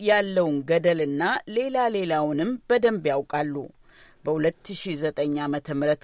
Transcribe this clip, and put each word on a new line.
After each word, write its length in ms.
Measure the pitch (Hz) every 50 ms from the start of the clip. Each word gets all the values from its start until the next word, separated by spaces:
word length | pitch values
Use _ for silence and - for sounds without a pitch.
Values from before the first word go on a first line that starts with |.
ያለውን 580 | 208 208 208 208 202 196 190 185 175 160 147 143 139
ገደልና 580 | 135 160 170 160 175 170 160 156 143 143 143 165 196 254 - - -
ሌላ 280 | 214 233 254 269 262 254 247 240
ሌላውንም 640 | 220 202 185 170 160 156 151 151 151 143 165 220 254 240 -
በደንብ 400 | - 240 247 214 233 220 196 151
ያውቃሉ። 480 | 151 139 139 143 - - 147 151 147 143 143 131 - - _ _ - - - - - _ _
በሁለት 440 | - 156 156 160 151 165 165 - - -
ሺ 220 | 196 - - 196 165
ዘጠኝ 380 | 143 151 151 147 - 147 147 143 147
ዓመተ 280 | 147 147 143 143 - - 151
ምህረት 280 | 139 147 147 151 151